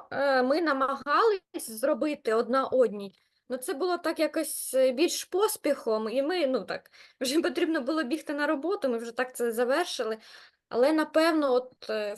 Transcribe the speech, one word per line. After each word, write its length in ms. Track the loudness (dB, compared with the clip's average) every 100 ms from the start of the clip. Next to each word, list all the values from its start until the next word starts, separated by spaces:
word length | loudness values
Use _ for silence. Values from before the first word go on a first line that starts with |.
| -2
е, 320 | -2 2 4
ми 180 | 4 2
намагались 1080 | 2 2 0 -2 0 4 4 2 _ -12 -10
зробити 640 | -2 0 0 0 -2 0
одна 320 | 0 2 0 2
одній. 480 | 2 2 0 -12 -16 _ _ -10
Ну, 80 | -8
це 160 | -6
було 240 | -2 -2 -2
так 220 | -2 0
якось, 540 | 0 0 -4 -6 -2
е, 180 | 2 4
більш 320 | 4 0 0 -4
поспіхом, 840 | 0 0 0 0 0 0 -2 0
і 120 | -2
ми, 240 | 0 0 0
ну, 160 | 0
так, 280 | -4 -8 -10 -20
<laughs> 180 | -20 -8
вже 200 | -2 0
потрібно 400 | 0 0 0 0
було 220 | -2 -2
бігти 300 | -2 -4 -6
на 140 | -4 -2
роботу, 420 | -2 -2 -2 -2
ми 80 | -4
вже 140 | -6
так 240 | -6 -6 -4
це 160 | -2
завершили. 680 | 0 0 0 -2 -4 -6 -6 -12 -20 -20 _ -4
Але, 240 | 2 4
напевно, 600 | 4 2 2 4 4 2
от, 360 | 2 0 _ -6
е, 240 | -6 -6